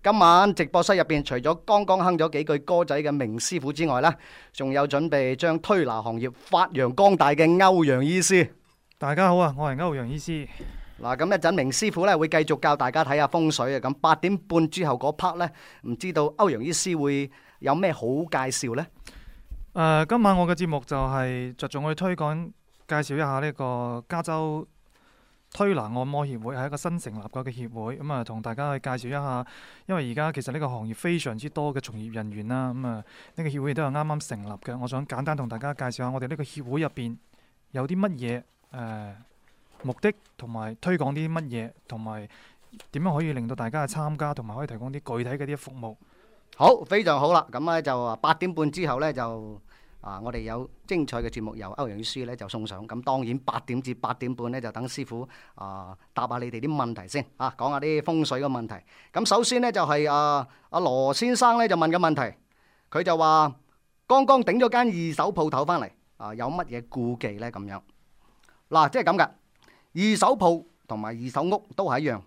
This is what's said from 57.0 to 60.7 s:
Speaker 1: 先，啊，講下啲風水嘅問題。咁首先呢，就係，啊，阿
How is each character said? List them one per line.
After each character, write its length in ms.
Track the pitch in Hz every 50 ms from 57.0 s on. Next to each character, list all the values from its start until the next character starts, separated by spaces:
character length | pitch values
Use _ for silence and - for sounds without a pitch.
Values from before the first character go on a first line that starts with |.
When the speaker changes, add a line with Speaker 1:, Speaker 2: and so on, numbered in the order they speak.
| 92
Speaker 1:
先， 180 | 98 - 143 127 - _
啊， 140 | - 127 127 -
講 140 | - 120 135
下 80 | 147 139
啲 200 | 143 156 156 151
風 220 | 151 170 165 160 151
水 160 | - 135 127
嘅 60 | 143
問 220 | 139 131 120 117
題。 80 | 110 110 90 _ _ - - - _
咁 140 | - 175 226
首 180 | - 196 220 240
先 160 | - 247 247 247
呢， 80 | 240
就 100 | 202 202
係， 260 | 165 147 147 147 151
啊， 400 | 151 143 147 147 147 147 143 127 - - _ _
阿 100 | _